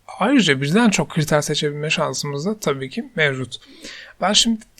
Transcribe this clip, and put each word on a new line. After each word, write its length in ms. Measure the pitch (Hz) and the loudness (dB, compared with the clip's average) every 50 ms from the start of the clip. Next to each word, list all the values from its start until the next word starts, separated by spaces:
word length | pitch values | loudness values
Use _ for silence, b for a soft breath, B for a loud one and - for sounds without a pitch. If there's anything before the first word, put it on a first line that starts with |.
| - - - - | -20 -14 -6 -2
Ayrıca 420 | 185 226 285 269 185 156 139 135 | 2 4 4 4 4 4 2 2
birden 300 | 139 143 165 226 247 220 | 2 2 2 4 4 4
çok 200 | 190 - 156 - | 4 2 -2 -2
kriter 300 | - 165 147 - 160 151 | 0 -2 0 2 2 2
seçebilme 500 | 147 - 151 - 156 147 147 147 151 151 | 2 0 -2 -2 -2 -2 -4 -4 -4 -2
şansımız 560 | - 165 151 135 131 - - 143 143 143 151 | -2 -2 -2 -2 -2 -4 -6 -6 -6 -4 -4
da 120 | 202 214 208 | -4 -4 -2
tabii 320 | - 160 143 135 135 131 | -2 -2 -2 -2 -4 -8
ki 200 | - 226 294 269 - | -8 -8 -10 -8 -2
mevcut. 440 | 170 156 143 135 131 127 123 - - B B B B B B B B B B B - | 0 0 0 0 -2 -6 -8 -10 -16 B B B B B B B B B B B -4
Ben 120 | 175 190 214 | -2 2 2
şimdi 300 | 202 - 233 226 214 - _ _ - | 2 2 2 0 -2 -4 _ _ -2